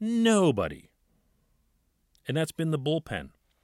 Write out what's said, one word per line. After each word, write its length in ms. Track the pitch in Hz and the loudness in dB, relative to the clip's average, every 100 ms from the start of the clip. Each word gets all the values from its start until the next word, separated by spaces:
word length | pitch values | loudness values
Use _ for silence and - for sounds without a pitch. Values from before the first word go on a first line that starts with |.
Nobody. 880 | 220 233 226 208 175 104 78 - - _ _ _ _ _ _ _ _ _ _ _ _ _ - | -4 2 4 4 4 2 -2 -6 -18 _ _ _ _ _ _ _ _ _ _ _ _ _ -6
And 80 | |
that's 160 | 147 160 | -4 -4
been 200 | - 160 | -4 -4
the 80 | 151 | -2
bullpen. 500 | 143 156 - 95 67 _ _ _ | -2 -4 -4 -10 -10 _ _ _